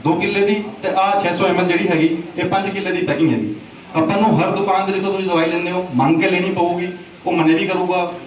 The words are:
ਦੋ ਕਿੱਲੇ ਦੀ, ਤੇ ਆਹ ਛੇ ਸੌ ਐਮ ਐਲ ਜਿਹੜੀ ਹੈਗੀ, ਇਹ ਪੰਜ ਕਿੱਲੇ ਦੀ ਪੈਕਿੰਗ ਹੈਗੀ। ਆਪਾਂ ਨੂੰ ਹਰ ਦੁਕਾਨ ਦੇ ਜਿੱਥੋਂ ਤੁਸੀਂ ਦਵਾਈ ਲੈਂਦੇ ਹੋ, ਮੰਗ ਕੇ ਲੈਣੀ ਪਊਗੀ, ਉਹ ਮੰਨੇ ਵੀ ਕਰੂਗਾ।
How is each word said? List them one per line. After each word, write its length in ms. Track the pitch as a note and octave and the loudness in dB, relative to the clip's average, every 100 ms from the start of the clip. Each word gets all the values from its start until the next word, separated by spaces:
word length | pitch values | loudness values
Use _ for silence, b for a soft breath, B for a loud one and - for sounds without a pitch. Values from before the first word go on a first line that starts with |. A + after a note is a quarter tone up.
ਦੋ 100 | C3+ | 0
ਕਿੱਲੇ 320 | F3 G3+ G3+ G3+ | 0 0 0 2
ਦੀ, 180 | G#3 - - | 2 -2 -6
ਤੇ 60 | F#3 | -2
ਆਹ 340 | F#3+ G3 G3 | 0 2 2
ਛੇ 140 | F3 F3 | 0 0
ਸੌ 80 | F#3+ | 2
ਐਮ 140 | F3+ | 2
ਐਲ 80 | F3+ | 2
ਜਿਹੜੀ 200 | E3+ F3 | 2 2
ਹੈਗੀ, 300 | D#3+ D#3+ E3 - - | 2 2 0 -6 -6
ਇਹ 80 | D#3+ | -2
ਪੰਜ 240 | F#3+ G3+ | -2 -2
ਕਿੱਲੇ 220 | G3 F#3 | -4 -4
ਦੀ 100 | F3 | -2
ਪੈਕਿੰਗ 320 | D3 D3 D#3 | -2 2 2
ਹੈਗੀ। 220 | A#2 G#2 - - - - D#3+ | 2 -2 -8 -12 -20 -6 -2
ਆਪਾਂ 220 | D#3+ G3+ | 0 2
ਨੂੰ 260 | A3 D3 | 2 2
ਹਰ 60 | F#3+ | 2
ਦੁਕਾਨ 360 | G3 G3+ F#3+ G3 | 0 0 0 0
ਦੇ 60 | |
ਜਿੱਥੋਂ 220 | G3 F#3+ | -2 -2
ਤੁਸੀਂ 160 | F#3+ F#3 | -2 0
ਦਵਾਈ 200 | E3+ E3 | 0 0
ਲੈਂਦੇ 220 | E3+ F3 | 0 -2
ਹੋ, 160 | F#3 F#3 B2+ | -4 -2 0
ਮੰਗ 260 | C#3 E3 | 2 4
ਕੇ 80 | E3+ | 2
ਲੈਣੀ 220 | F3+ F#3 | 2 0
ਪਊਗੀ, 360 | F#3+ F3 F3 F3+ - - - F3+ | 0 0 0 -4 -8 -16 -10 -4
ਉਹ 60 | |
ਮੰਨੇ 220 | E3+ D#3+ | 2 4
ਵੀ 140 | E3 F#3+ | 4 2
ਕਰੂਗਾ। 460 | F#3 F3+ F#3 F3 F3 | -2 0 0 -2 -6